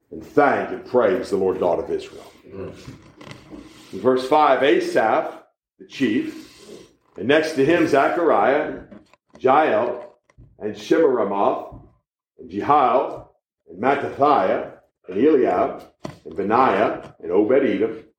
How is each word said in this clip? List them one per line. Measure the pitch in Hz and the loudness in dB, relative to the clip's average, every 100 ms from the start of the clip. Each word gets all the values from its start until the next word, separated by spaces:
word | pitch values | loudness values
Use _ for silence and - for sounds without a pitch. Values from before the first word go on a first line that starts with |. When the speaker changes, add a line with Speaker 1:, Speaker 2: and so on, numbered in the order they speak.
| - | -18
Speaker 1:
And | 80 | -18
thank | - 147 139 104 95 | -4 2 2 2 -4
and | 92 - | -10 -2
praise | 123 110 92 - | 0 2 0 -2
the | 98 | -2
Lord | 92 90 | 0 0
God | 90 82 | 0 -2
of | 80 | -2
Israel. | 80 - - - - - | -6 -8 -18 -20 -20 -20
Speaker 2:
Mm. | 95 95 - - - - - - - - - - - - | -16 -14 -16 -20 -20 -20 -20 -20 -20 -20 -20 -20 -20 -16
Speaker 1:
In | 98 | -4
verse | 113 127 131 | 0 0 2
five, | 151 147 127 | 4 4 4
Asaph, | 135 180 - 135 110 139 - - _ _ _ - | 2 2 2 0 2 0 -2 -10 _ _ _ -20
the | 95 | -14
chief, | - 123 127 - - - - - - - _ _ - | -4 -2 0 -4 -10 -18 -20 -20 -20 -20 _ _ -8
and | 107 | 0
next | 156 - | 0 0
to | 131 139 | 0 2
him | 170 147 | 2 2
Zechariah, | 139 143 175 160 107 110 147 - - - - _ _ _ - | 2 2 2 2 2 2 0 -2 -10 -16 -20 _ _ _ -2
Jael, | 127 143 151 107 120 - - _ _ - - - | 2 4 4 0 -2 -6 -14 _ _ -20 -20 -12
and | 104 101 | -10 -6
Shemiramoth, | - 165 156 123 101 98 113 - - - - _ _ _ _ - | 0 4 4 2 0 0 0 -2 -8 -18 -20 _ _ _ _ -20
and | - | -12
Jehiel, | 98 - 147 127 120 - - - _ _ _ - | -4 2 4 4 2 -2 -8 -18 _ _ _ -20
and | 87 | -4
Mattathiah, | 127 143 - - 147 123 95 - - - _ _ - | -2 -2 -2 0 2 2 2 -2 -6 -16 _ _ -8
and | 95 | 0
Eliab, | 147 151 - 90 113 - - _ - - - | 2 4 2 0 -2 -6 -18 _ -20 -18 -14
and | - | -6
Benaiah, | 98 117 127 98 110 - - - | 0 2 2 2 0 -4 -12 -14
and | 80 | -2
Obed-Edom, | 92 107 135 127 98 110 110 - | 2 4 2 2 0 -2 -6 -16